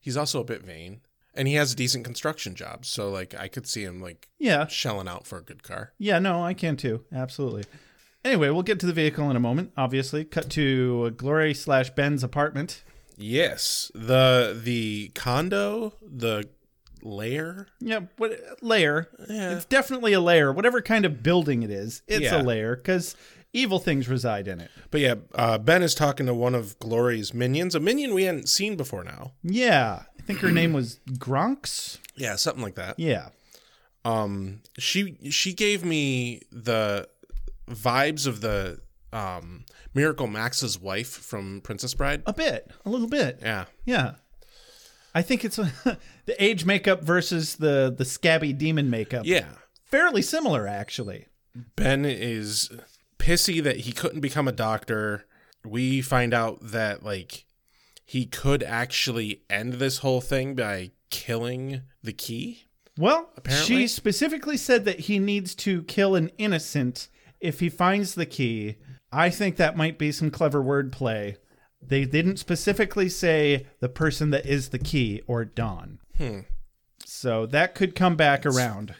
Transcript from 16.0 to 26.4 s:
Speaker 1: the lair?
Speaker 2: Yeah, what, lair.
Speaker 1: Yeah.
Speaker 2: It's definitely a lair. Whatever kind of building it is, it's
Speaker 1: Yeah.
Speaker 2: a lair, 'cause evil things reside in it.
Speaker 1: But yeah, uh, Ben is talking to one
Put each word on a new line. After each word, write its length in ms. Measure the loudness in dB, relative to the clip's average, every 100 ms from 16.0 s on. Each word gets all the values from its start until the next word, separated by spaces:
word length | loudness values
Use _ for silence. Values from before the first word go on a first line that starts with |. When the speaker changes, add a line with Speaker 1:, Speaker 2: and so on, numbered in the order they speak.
Speaker 1:
the 480 | -16 -4 -2 -2 -6 _ _ _ _ -18
lair? 680 | -12 -8 -6 -6 -6 -10 -16 _
Speaker 2:
Yeah, 200 | -6 -6 -6 -6
what, 160 | -6 -4 -14 -12
lair. 460 | 2 4 4 2 -2 -14 -8
Speaker 1:
Yeah. 240 | -6 -4 -4
Speaker 2:
It's 80 | 2
definitely 460 | 2 2 0 4
a 60 | 6
lair. 320 | 8 8 6
Whatever 280 | 4 2 2
kind 220 | 2 2
of 180 | 2 0
building 400 | 4 4 4 0
it 80 | 0
is, 320 | -4 -8 -10 -2
it's 140 | 0
Speaker 1:
Yeah. 160 | 2 2
Speaker 2:
a 20 |
lair, 320 | 2 0 -2 -4
'cause 380 | 0 0 0 -10 -20 -20 _
evil 260 | 0 2 2
things 300 | 2 0 0
reside 400 | 0 0 -2 -4
in 120 | -8
it. 100 | -12 -20 -4
Speaker 1:
But 100 | 2
yeah, 120 | 2 2 -4
uh, 240 | 0 2 2
Ben 240 | 4 6
is 120 | 4
talking 320 | 2 2 2 0
to 80 |
one 200 | 2